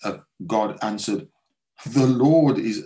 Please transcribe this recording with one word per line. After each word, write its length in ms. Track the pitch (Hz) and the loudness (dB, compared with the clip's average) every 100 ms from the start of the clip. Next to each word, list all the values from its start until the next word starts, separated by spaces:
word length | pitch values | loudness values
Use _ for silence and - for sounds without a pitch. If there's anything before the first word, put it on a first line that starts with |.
of 220 | 104 - _ _ 87 | -10 -10 _ _ -4
God 320 | 110 107 - | -2 -2 -4
answered, 480 | 110 104 - 101 - _ _ _ _ - - | -6 -6 -4 -6 -6 _ _ _ _ -18 -4
"The 200 | 131 131 | 0 2
Lord 540 | 123 139 160 147 110 | 2 4 4 4 2
is 260 | 113 104 | -2 -6